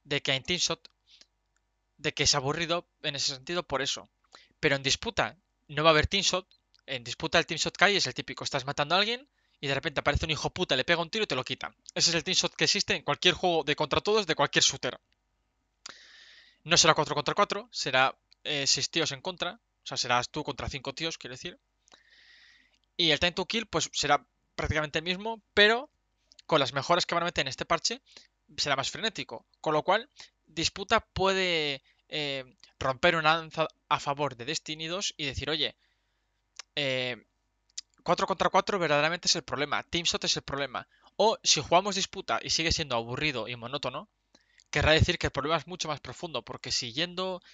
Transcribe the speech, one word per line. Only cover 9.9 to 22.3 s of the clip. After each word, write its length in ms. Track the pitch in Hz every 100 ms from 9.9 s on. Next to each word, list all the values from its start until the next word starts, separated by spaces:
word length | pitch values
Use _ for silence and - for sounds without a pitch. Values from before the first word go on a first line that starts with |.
| 139
aparece 260 | 147 147 160
un 60 |
hijo 180 | 151 151
puta, 260 | - 180 131
le 80 | 131
pega 160 | 165
un 80 | 165
tiro 140 | 220
y 40 | 208
te 80 | 127
lo 80 |
quita. 300 | 127 131 73 - -
Ese 160 | - 175
es 60 | 165
el 80 |
team 120 | 170 175
shot 200 | 175 -
que 100 | 156
existe 300 | 208 - 185
en 80 |
cualquier 320 | - 143 180 160
juego 280 | 185 165
de 120 | 147 143
contra 260 | 151 156
todos 240 | 202 214 180
de 80 | 151
cualquier 280 | 143 -
shooter. 360 | - 139 131 - _ _ _ _ _ _ _ _ - - - - - - - _
No 140 | 156 175
será 160 | 160
cuatro 220 | 156 151 147
contra 200 | 147 156
cuatro, 320 | 202 202 240
será, 460 | - - 131 131 - _ _
eh, 220 | - 147 135
seis 220 | - -
tíos 220 | 165 151
en 100 | 139
contra. 300 | 185 180 175 214 _ _
O 20 | -
sea, 100 | 139
serás 320 | 127 123 123
tú 140 | 156
contra 260 | 147 131 117
cinco 240 | 135 131
tíos, 240 | 131 165 160
quiero 160 | 123
decir. 260 | 127 175 269 _ _ _ - _ _ -